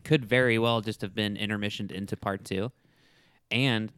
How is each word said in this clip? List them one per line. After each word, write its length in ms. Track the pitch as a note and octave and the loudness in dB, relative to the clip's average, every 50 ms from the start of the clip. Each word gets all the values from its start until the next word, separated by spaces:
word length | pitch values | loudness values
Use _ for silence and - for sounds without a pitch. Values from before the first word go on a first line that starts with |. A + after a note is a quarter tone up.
| - | -2
could 200 | - D3+ D#3 B2+ | 2 2 2 2
very 340 | G2+ A#2+ B2+ B2+ B2 A2+ A2+ | 4 4 4 6 6 4 4
well 220 | A2+ A#2 A#2 A2+ | 4 2 2 0
just 220 | G#2 G#2+ G#2+ - - | 0 -4 -6 -6 -8
have 120 | G2 F#2+ | -6 -2
been 220 | A2 G#2+ G#2 G#2 | -2 -2 -2 -2
intermissioned 560 | G2 G#2 G2+ G#2+ G#2 G#2 G#2 G#2 - G#2 F#2+ - | -2 -4 -4 -2 -4 -4 -4 -6 -6 -8 -8 -8
into 240 | F#2 G2 G2 - | -8 -8 -6 -6
Part 300 | - - G#2 G2 G2+ G2+ | -4 -4 -4 -4 -4 -4
Two. 260 | - G2 F#2+ G2 B2 - _ _ _ _ _ _ _ _ _ _ _ _ _ _ _ | -6 -4 -4 -4 -4 -6 _ _ _ _ _ _ _ _ _ _ _ _ _ _ _
And 400 | - A2+ C3 C#3 A#2+ A2 A2 A2 - | 0 0 2 2 2 0 -2 -4 -6